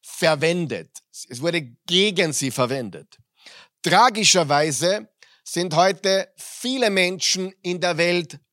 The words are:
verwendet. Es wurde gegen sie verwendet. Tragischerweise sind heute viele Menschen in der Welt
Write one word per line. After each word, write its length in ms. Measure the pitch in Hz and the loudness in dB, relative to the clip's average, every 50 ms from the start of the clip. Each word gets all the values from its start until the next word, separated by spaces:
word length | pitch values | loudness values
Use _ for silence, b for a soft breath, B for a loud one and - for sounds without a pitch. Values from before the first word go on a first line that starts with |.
verwendet. 880 | _ - - - 175 160 156 147 156 165 175 180 170 131 117 87 82 _ _ - _ _ - - - | _ -18 -6 0 2 2 2 2 2 0 0 0 -2 -4 -6 -8 -10 _ _ -20 _ _ -20 -20 -18
Es 140 | _ 127 120 | _ -12 -6
wurde 340 | 143 170 170 170 147 117 117 _ _ | -4 -2 -2 -2 -6 -6 -18 _ _
gegen 480 | - 170 185 196 214 190 175 185 160 135 | -2 2 2 2 2 2 0 0 0 0
sie 180 | - 139 131 | -2 -4 -4
verwendet. 640 | - - 127 117 135 135 120 101 85 76 73 _ - _ _ _ B B B B B B B B B _ | 0 0 0 0 0 -4 -6 -8 -12 -14 -20 _ -20 _ _ _ B B B B B B B B B _
Tragischerweise 1300 | - 175 175 196 233 262 208 220 202 - - 180 165 139 143 143 156 160 139 113 160 175 196 214 214 _ _ b b b b b b | -2 2 6 6 6 6 4 2 2 4 4 4 2 2 2 2 2 0 -2 -2 0 0 0 -2 -6 _ _ b b b b b b
sind 320 | - - 170 180 185 156 | -8 -6 -4 -4 0 2
heute 560 | 160 180 190 196 - - 190 190 190 180 _ _ | 4 4 4 2 0 0 0 0 0 -2 _ _
viele 540 | - - - - - - 247 262 269 240 214 | -20 -20 -18 -16 -8 -6 -4 -2 0 0 2
Menschen 640 | 196 190 180 180 190 175 - - - 185 185 190 196 _ | 2 2 2 0 0 -2 -2 -2 -2 -2 -4 -8 -10 _
in 180 | - 180 180 180 | -6 -6 -4 -2
der 180 | 175 175 170 | -2 -2 0
Welt 420 | 156 170 175 175 175 170 - - 143 _ _ | 0 0 0 0 -2 -4 -6 -16 -20 _ _